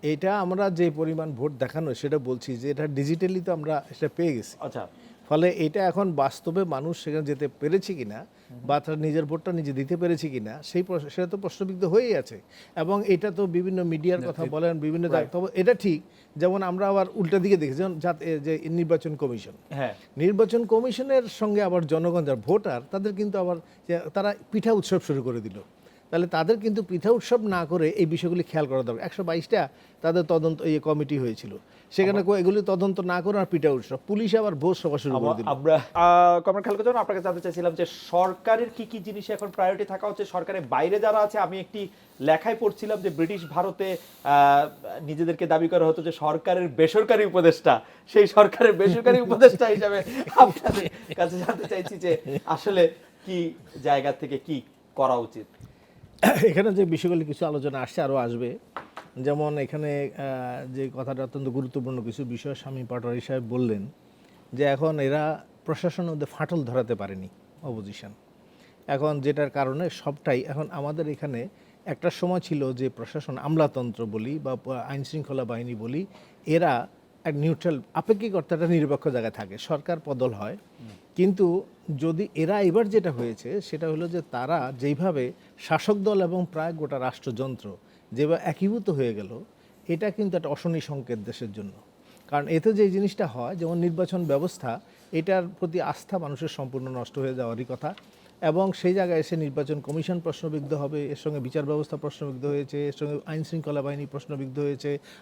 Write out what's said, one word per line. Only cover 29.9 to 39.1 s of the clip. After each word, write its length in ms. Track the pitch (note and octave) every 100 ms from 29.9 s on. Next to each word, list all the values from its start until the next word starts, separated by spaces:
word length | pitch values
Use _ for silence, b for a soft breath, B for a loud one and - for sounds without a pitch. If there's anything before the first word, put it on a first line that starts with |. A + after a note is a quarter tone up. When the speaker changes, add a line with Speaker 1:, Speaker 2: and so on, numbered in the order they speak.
| b
Speaker 1:
তাদের 220 | D#3+ E3+
তদন্ত, 380 | E3 E3 D#3+ D#3+
এই 180 | E3 D#3
কমিটি 380 | D#3 D3+ C#3+ D3
হয়েছিল, 400 | B2+ A2 - G2 _ b b
সেখানে 200 | - F#3+
Speaker 2:
আমার 120 | G3+
Speaker 1:
কো-, 120 | F#3 G3+
এগুলি 260 | F3+ G3+
তদন্ত 380 | G3+ F#3+ G3 F#3+
না 220 | F3+ F3+
করে 180 | F3 G3+
আর 60 | F#3
পিঠা 260 | E3+ D3+
উৎসব, 260 | C3+ A2 C3 -
পুলিশ 280 | G#3 A3+ A3
আবার 200 | G#3+ D#3
ভোজ 220 | D#3 F#3
সভা 200 | E3+ C#3+
শুরু 180 | D3 B2+
করে 80 |
Speaker 2:
আমার, 140 | A#2+ D#3+
Speaker 1:
দিল। 100 | D#3
Speaker 2:
আমরা, 340 | C3+ D3 D#3 B2+
আহ, 480 | - F3 F3 F3 F3
কমরেড 240 | E3+ G3 G3+
খালেকুজ্জামান, 360 | G#3 A3 B3
আপনার 140 | G#3+ F#3+
কাছে 80 |
জানতে 180 | F#3 F3
চাইছিলাম 340 | F3 E3 F3 D#3+
যে 100 | E3+
সরকারের 840 | - - F3 F#3 F#3 - A3+ A#3+ A#3
কি 80 | A3
কি 140 | A3+
জিনিস 300 | F#3